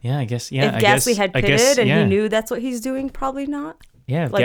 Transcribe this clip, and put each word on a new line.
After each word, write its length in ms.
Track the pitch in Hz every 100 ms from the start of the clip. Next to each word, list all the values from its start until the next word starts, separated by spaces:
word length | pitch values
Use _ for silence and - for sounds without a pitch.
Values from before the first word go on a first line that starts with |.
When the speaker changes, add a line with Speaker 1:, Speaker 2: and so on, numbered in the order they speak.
Speaker 1:
Yeah, 180 | 120 143
I 60 | 117
guess. 260 | 120 -
Yeah, 160 | 131 135
Speaker 2:
If 40 | -
Speaker 1:
I 40 |
Speaker 2:
Gasly 260 | 208 208 -
Speaker 1:
guess, 100 | 208
Speaker 2:
had 140 | 196 135
Speaker 1:
I 60 |
Speaker 2:
pitted 160 | 202 220
Speaker 1:
guess, 200 | 247 277
Speaker 2:
and 100 | 220
Speaker 1:
yeah. 140 | 151
Speaker 2:
he 20 | 165
knew 240 | 196 214
that's 200 | 220 220
what 120 | 240
he's 180 | 247 240
doing, 300 | 233 262 269
probably 380 | - 269 269 277
not. 300 | 285 302 - - _ -
Speaker 1:
Yeah, 180 | 143 151
if 40 |
Speaker 2:
Like, 120 | 196